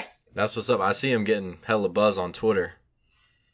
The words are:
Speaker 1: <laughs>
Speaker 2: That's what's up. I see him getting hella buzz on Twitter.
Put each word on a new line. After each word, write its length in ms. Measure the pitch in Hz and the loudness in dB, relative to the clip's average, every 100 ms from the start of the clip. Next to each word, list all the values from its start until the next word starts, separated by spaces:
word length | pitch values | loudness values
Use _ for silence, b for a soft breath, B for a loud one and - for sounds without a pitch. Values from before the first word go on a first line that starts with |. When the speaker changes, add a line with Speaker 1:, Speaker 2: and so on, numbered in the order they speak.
Speaker 1:
<laughs> 320 | - _ _ | -2 _ _
Speaker 2:
That's 220 | - 107 - | -4 -2 -2
what's 140 | 107 | 0
up. 120 | 113 | 2
I 100 | 95 | 2
see 180 | 104 135 | 0 0
him 120 | 120 | 0
getting 360 | 104 104 95 87 | 2 0 -2 -8
hella 240 | - 110 98 | -2 0 0
buzz 280 | 92 107 95 | 2 2 2
on 160 | 90 | -4
Twitter. 400 | - 113 98 85 - _ _ _ _ _ _ _ | -2 0 2 -2 -6 _ _ _ _ _ _ _